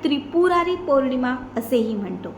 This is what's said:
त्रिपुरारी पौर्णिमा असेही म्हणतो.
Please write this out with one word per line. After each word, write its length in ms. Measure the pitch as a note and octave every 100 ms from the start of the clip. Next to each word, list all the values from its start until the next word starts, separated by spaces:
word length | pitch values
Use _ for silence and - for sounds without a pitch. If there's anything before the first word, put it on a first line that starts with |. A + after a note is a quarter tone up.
त्रिपुरारी 720 | C#4 C#4+ - E4+ F4+ F4 E4+ F4+
पौर्णिमा 580 | E4 C#4 C4 B3+ B3 B3+ - A#3
असेही 380 | A3+ B3+ A3 G#3+
म्हणतो. 380 | F#3+ F3+ G3